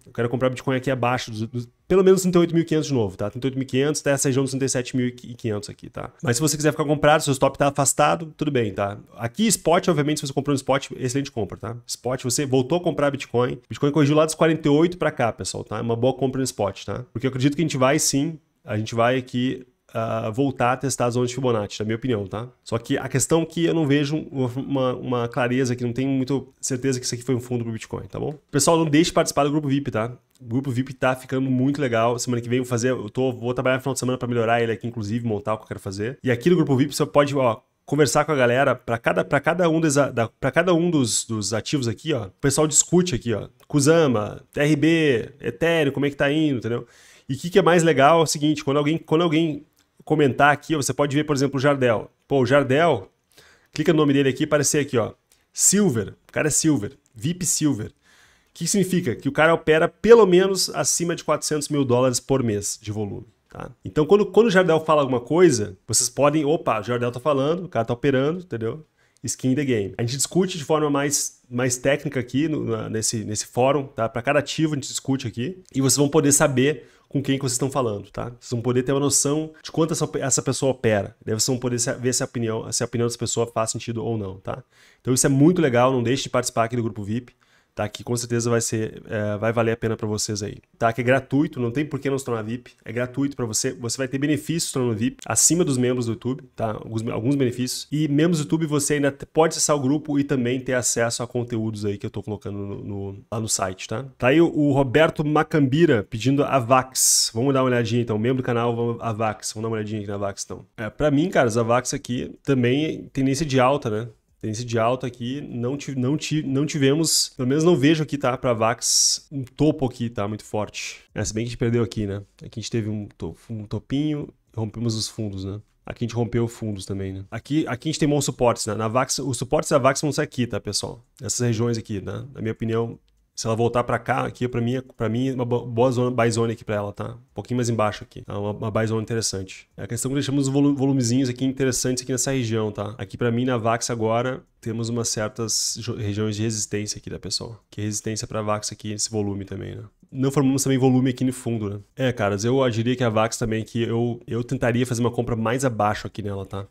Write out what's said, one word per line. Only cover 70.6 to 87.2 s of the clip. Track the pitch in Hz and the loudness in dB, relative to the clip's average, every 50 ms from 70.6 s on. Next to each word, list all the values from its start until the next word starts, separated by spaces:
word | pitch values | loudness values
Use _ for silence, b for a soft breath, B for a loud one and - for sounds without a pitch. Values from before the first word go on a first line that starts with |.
| 135 | -2
forma | - 160 151 151 147 | 0 0 2 2 2
mais, | 143 139 139 147 143 - - - - _ _ _ | 2 0 0 0 0 -2 -4 -4 -8 _ _ _
mais | 120 120 127 131 120 | -4 -2 0 0 -2
técnica | - - 135 139 147 - 147 - 131 | 0 0 0 0 2 0 -4 -4 -4
aqui | 120 - - 131 151 160 | -6 -2 -2 0 0 0
no, | 151 131 120 | 0 -2 -2
na, | 117 113 110 110 107 | -2 -4 -4 -4 -4
nesse, | 107 110 110 - - 113 101 | -4 -2 -2 -2 -2 -4 -6
nesse | 98 107 107 - | -6 -6 -6 -8
fórum, | - - 120 123 135 143 147 135 131 | -6 -2 2 2 2 2 0 -2 -4
tá? | - - 113 110 | -4 -4 -4 -4
Pra | - 120 - | -4 -4 -2
cada | - 143 147 | 2 2 2
ativo | - - - - 156 156 151 | 0 0 -2 -2 0 0 0
a | |
gente | 135 - - | -2 -4 -6
discute | 117 - - - 135 131 - | -8 -8 -2 -2 -2 -2 -2
aqui | 113 98 - 120 156 185 - - _ _ | -6 -6 -6 -6 -6 -8 -10 -16 _ _
e | 131 | 0
vocês | 135 135 127 | 2 2 4
vão | 135 147 143 | 4 2 4
poder | 143 160 147 143 139 | 4 4 4 4 4
saber | - 160 147 135 127 131 143 151 151 B B B B B B | 4 4 4 4 4 2 2 2 -2 B B B B B B
com | - 143 - | -4 -4 0
quem | - 135 | 0 -2
que | 135 139 | -2 -2
vocês | 131 120 | -2 -2
estão | - 147 131 | -2 -2 -2
falando, | - 147 123 110 104 101 98 - | 0 0 0 0 -2 -4 -8 -10
tá? | _ - 110 117 120 - | _ -10 -10 -10 -12 -16
Vocês | - - | -10 -6
vão | 127 120 113 | -6 -4 -2
poder | 123 120 127 123 | 0 0 2 2
ter | 131 139 | 2 0
uma | 139 | 0
noção | 143 143 139 - - 139 147 156 156 156 B B B | 2 2 2 2 2 2 0 -2 -4 -6 B B B
de | - | -6
quanto | - 156 160 160 165 | 0 0 0 0 0
essa, | - 156 - - | -2 -2 -4 -4
essa | 143 127 135 - - - | -4 -2 0 0 0 0
pessoa | - 127 - - 135 123 | -2 -2 0 0 0 0
opera. | - - 113 110 101 98 101 - _ - | 2 0 2 2 2 0 -4 -8 _ -6
Daí | - 107 | -6 -4
vocês | 107 104 | -2 0
vão | - 131 120 | -2 -2 -2
poder | 120 123 120 120 | -2 -2 -2 -2
se, | 117 139 120 | -2 -4 -4
ver | 120 120 127 123 | -2 -2 -2 -2
se | - 135 | -2 -4
a | |
opinião, | - - 123 113 110 110 113 113 107 107 | -4 -4 -4 -4 -2 -4 -4 -6 -6 -4
se | - 123 | -4 -4
a | |
opinião | 113 - 117 117 | -2 -2 -2 -2
dessa | 120 120 - | -2 -2 -4
pessoa | 120 107 - - 117 | -6 -4 -2 -2 -2
faz | 110 - 110 110 110 | -2 -2 -4 -4 -2
sentido | - 117 - - 117 120 - | -4 -8 -6 -6 -6 -4 -4
ou | 113 117 | -4 -4
não, | 110 101 95 92 95 | -4 -4 -8 -10 -12
tá? | - - 113 131 - b b b b b b b | -10 -10 -10 -10 -12 b b b b b b b
Então | b 117 127 | b 0 0
isso | 127 - | 2 2
é | 151 | 2
muito | 139 135 143 160 180 180 | 4 6 6 6 6 6
legal, | 165 139 120 120 123 131 135 | 2 4 4 4 4 4 4
não | 127 117 | 2 0
deixe | 113 131 135 - | 0 0 -2 -2
de | - | -2
participar | - 127 120 - - 120 113 | -2 -2 -2 -2 -2 -2 -2
aqui | 113 123 | 0 0
do | 123 113 | -2 -4
grupo | 113 104 107 101 | -4 -6 -6 -8
vip, | 98 107 123 | -6 -6 -6